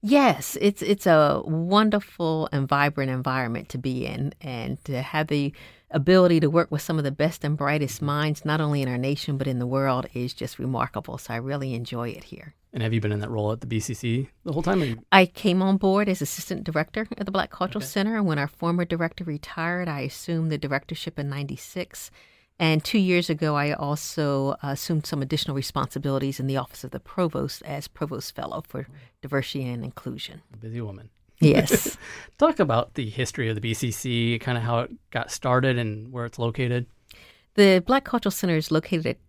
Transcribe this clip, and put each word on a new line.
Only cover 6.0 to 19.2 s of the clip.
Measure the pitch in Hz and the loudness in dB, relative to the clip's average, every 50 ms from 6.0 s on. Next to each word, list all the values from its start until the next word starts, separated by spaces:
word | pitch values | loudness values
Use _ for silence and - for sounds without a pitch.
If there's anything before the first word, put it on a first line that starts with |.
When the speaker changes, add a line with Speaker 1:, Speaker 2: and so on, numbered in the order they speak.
| 139 165 185 185 180 180 170 160 | 4 6 8 8 8 8 6 6
Speaker 1:
to | 151 147 | 4 4
work | 156 170 165 - | 4 4 2 2
with | - 147 - | -2 -4 -2
some | - 165 156 | -2 -2 0
of | 147 | 0
the | 139 | -2
best | 139 - 151 156 - - - | 0 0 0 -2 0 -2 -2
and | 147 151 | -2 -2
brightest | 147 147 139 147 151 147 135 - - | 0 0 0 0 0 0 -2 -4 -4
minds, | - 147 143 147 151 151 151 - - | -2 -2 0 0 0 0 -2 -2 -2
not | 151 151 156 | -2 0 0
only | 156 147 147 143 | 0 0 0 0
in | 135 127 | 0 -2
our | 123 | -2
nation, | 123 127 135 143 143 - - 143 | -2 0 -2 -2 -2 -2 -4 -2
but | 135 139 135 | -2 -2 -2
in | 127 123 | -2 -2
the | 123 | -2
world, | 123 131 135 139 135 127 127 131 - - | -2 0 0 2 2 0 0 -2 -6 -6
is | 123 123 127 - | -6 -6 -6 -6
just | - 113 113 - - | -8 -10 -10 -8 -6
remarkable. | 123 127 131 117 120 123 - 107 - - - 123 | -4 -4 -2 -2 -2 -4 -4 -8 -8 -8 -12 -12
So | - - 120 | -10 -8 -8
I | 113 | -6
really | 120 135 139 143 135 131 123 | -6 -6 -6 -6 -4 -6 -6
enjoy | 117 120 - - 117 120 120 | -6 -6 -8 -6 -6 -6 -6
it | 101 - - | -8 -10 -14
here. | - - - - 151 _ _ _ _ - | -18 -18 -18 -18 -20 _ _ _ _ -6
Speaker 2:
And | - | -4
have | 110 110 113 | -2 0 0
you | 113 | 0
been | 107 104 | 0 0
in | 104 104 | -2 -2
that | 104 107 | -4 -4
role | 120 110 104 104 | -4 -2 -2 -2
at | 110 113 | -2 -4
the | - | -6
B | 123 113 110 | -4 -4 -4
C | 107 - 117 | -4 -4 -8
C | - - 120 113 123 135 - _ _ _ | -6 -2 -2 -2 -2 -2 -6 _ _ _
the | 175 147 | -6 -4
whole | 151 160 | -2 0
time? | 175 196 185 160 | 0 2 2 0
Or | |
you | 131 113 113 - _ | -2 -4 -6 -2 _
Speaker 1:
I | - 190 185 | 6 6 6
came | 180 _ - - 208 175 185 190 | 6 _ -2 0 0 2 2 4
on | 190 190 190 | 4 2 4
board | 208 190 190 202 208 202 | 4 2 2 4 2 0
as | 185 196 143 | 0 -2 -2
assistant | - - - - - 190 - - | -6 -6 -10 -8 -8 -8 -8 -6
director | - 156 156 160 - - 220 220 - - - | -2 -2 -2 -2 -2 -4 -8 -8 -8 -8 -8
at | 202 | -8
the | 190 196 | -2 0
Black | 196 - - | -2 -2 -2
Cultural | - - 185 190 - 208 202 | -4 -4 -4 -4 -2 -6 -8
Speaker 2:
Okay. | - | -4
Speaker 1:
Center. | - 202 196 214 226 220 202 | -2 0 0 0 0 2 2
When | 180 156 143 | 2 2 2
our | 143 | 0
former | 143 - - - 170 170 175 175 | -2 -4 -2 -2 0 2 0 0
director | 170 170 165 170 165 - - | 0 0 -2 -2 -2 -2 -6